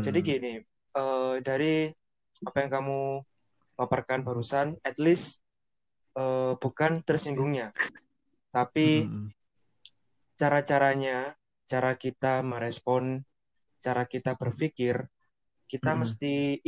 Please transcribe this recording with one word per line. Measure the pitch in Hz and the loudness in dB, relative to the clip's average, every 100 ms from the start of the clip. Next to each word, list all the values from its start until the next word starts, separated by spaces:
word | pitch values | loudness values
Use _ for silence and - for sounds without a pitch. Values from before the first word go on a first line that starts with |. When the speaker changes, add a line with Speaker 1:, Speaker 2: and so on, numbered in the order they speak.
| 107 | 0
Speaker 1:
jadi | 165 | 0
Speaker 2:
Mm-mm. | 156 | 0
Speaker 1:
gini, | 131 123 113 - _ _ 139 | -2 -4 -8 -12 _ _ -4
eh, | 135 131 131 131 131 | 0 0 0 -2 -2
dari | 131 156 156 156 - _ _ _ _ - | 0 2 2 0 -6 _ _ _ _ -4
apa | 139 | -2
yang | 139 135 | 0 -2
kamu | 135 139 139 139 - _ _ _ _ - | -2 -2 -2 -4 -8 _ _ _ _ -6
paparkan | 123 131 - 127 123 | -2 -2 0 -2 -2
barusan, | 120 113 139 147 160 135 | -4 -2 0 0 -4 -8
at | 139 | 0
least, | 160 175 - - _ _ _ _ _ _ _ 131 | 2 4 0 -4 _ _ _ _ _ _ _ -4
eh, | 131 131 131 127 | -2 0 0 0
bukan | 127 - 156 165 160 | -4 0 2 2 0
tersinggungnya, | 156 147 135 139 135 107 - - - _ _ _ _ _ | 0 0 -2 0 -2 -4 -4 -6 -8 _ _ _ _ _
tapi | 123 123 156 156 151 | -2 0 4 4 4
Speaker 2:
Mm-mm. | 107 107 104 - _ _ _ _ - _ _ _ _ - | 2 -4 -10 -14 _ _ _ _ -20 _ _ _ _ -2
Speaker 1:
cara-caranya, | 147 143 143 139 139 139 131 127 139 - _ _ - | 2 2 4 4 4 4 0 -2 -4 -10 _ _ -4
cara | 127 127 127 | 0 0 0
kita | 127 - 131 131 127 | -4 -2 0 0 0
merespon, | 120 117 117 123 127 127 131 - _ _ _ _ _ | -4 -4 -4 0 0 0 -4 -8 _ _ _ _ _
cara | 127 123 120 | -2 -2 -2
kita | 127 127 127 | -4 -4 -2
berpikir, | 120 151 156 - 123 123 127 _ _ _ _ _ - | -4 -2 -4 0 0 0 -4 _ _ _ _ _ -12
kita | 131 151 | -4 0
Speaker 2:
Mm-mm. | 156 | 0
Speaker 1:
mesti | 117 110 143 143 143 135 | 0 -2 -2 0 0 0